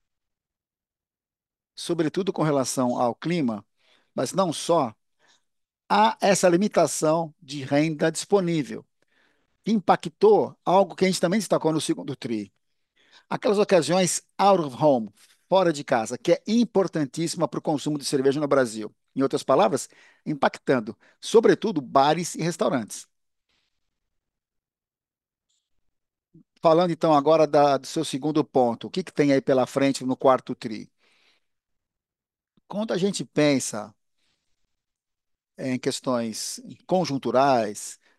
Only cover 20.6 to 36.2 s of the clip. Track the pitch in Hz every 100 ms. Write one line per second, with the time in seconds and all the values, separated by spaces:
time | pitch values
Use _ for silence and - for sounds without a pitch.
20.6 | - 131 110 - _ _ - 226 226 156
21.6 | 220 156 117 135 143 165 170 262 165 -
22.6 | 233 135 104 - - _ _ _ _ _
23.6 | _ _ _ _ _ _ _ _ _ _
24.6 | _ _ _ _ _ _ _ _ _ _
25.6 | _ _ _ _ _ _ _ 160 _ _
26.6 | 165 160 180 156 165 143 143 160 151 147
27.6 | 143 135 - 165 147 135 151 151 - 135
28.6 | 120 107 110 185 175 - 143 135 143 131
29.6 | 120 135 139 - 127 127 135 127 - 123
30.6 | 113 104 95 _ _ _ _ _ _ _
31.6 | _ _ _ _ _ _ _ _ _ _
32.6 | _ 196 220 202 202 - 143 147 147 131
33.6 | - 110 107 _ _ _ _ _ _ _
34.6 | _ _ _ _ _ _ _ _ _ -
35.6 | 131 127 135 - 131 120